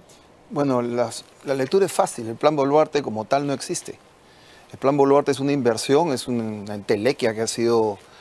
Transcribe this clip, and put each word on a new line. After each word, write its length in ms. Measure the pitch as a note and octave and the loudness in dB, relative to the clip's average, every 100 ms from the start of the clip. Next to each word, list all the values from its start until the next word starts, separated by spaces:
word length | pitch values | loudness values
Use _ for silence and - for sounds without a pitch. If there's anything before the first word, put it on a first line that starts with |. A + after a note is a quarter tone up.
| - - - - - | -20 -20 -20 -20 -8
Bueno, 320 | G#3+ C#3+ B2+ | -2 0 0
las, 440 | A#2+ A#2+ A2+ - - - | 0 -2 -2 -6 -16 -12
la 120 | C#3+ C3+ | -6 -2
lectura 300 | B2+ G3 F#3+ | 0 2 2
es 60 | |
fácil. 380 | - - - A2 | 0 -2 -2 -10
El 60 | A2+ | 0
Plan 200 | D3+ D3+ | 0 2
Boluarte 460 | C#3 D3+ D3+ D3+ | 4 4 4 0
como 240 | C3 G#2+ G#2+ | -4 -6 -2
tal 200 | C#3 C#3+ | -2 0
no 80 | |
existe. 440 | C3+ - F3+ - - - _ - - - - - | -4 -6 -8 -10 -16 -20 _ -20 -20 -20 -20 -20
El 60 | - | -4
Plan 180 | C3 C#3+ | 2 4
Boluarte 360 | C#3 C#3+ C#3+ | 6 4 4
es 80 | C3 | 0
una 120 | C#3 | 0
inversión, 640 | C#3+ A#2+ A2 - C#3 E3+ | 0 0 0 2 2 2
es 140 | B2+ - | -2 -4
un-, 340 | A#2+ A2 G#2+ | -4 -4 -8
una 140 | G2+ G#2 | -10 -8
entelequia 580 | G2 G#2 A#2 C#3+ A#2 | -2 0 0 0 -2
que 80 | A2 | -2
ha 60 | A2+ | -4
sido, 500 | - A#2 A#2 A2 G2+ - - | -2 0 2 0 -4 -12 -20